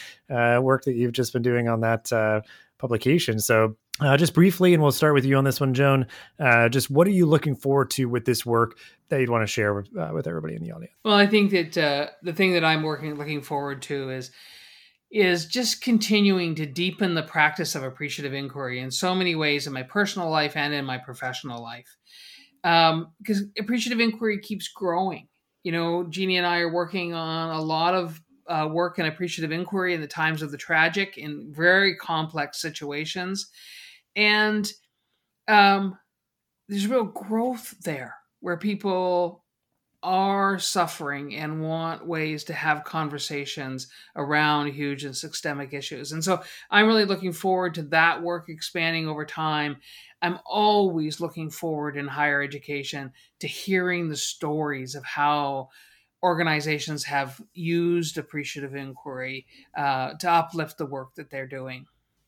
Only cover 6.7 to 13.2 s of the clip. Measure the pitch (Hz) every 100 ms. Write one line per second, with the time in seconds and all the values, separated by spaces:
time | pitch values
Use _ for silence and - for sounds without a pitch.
6.7 | 131 - 139 185 190 160 151 151 131 139
7.7 | 139 131 - 123 120 117 117 120 117 117
8.7 | - - _ - 143 120 117 107 - 104
9.7 | 101 101 - 80 80 82 156 156 165 170
10.7 | 165 170 _ 220 202 202 214 202 185 160
11.7 | 170 151 143 147 - 175 160 185 175 160
12.7 | 156 156 143 151 147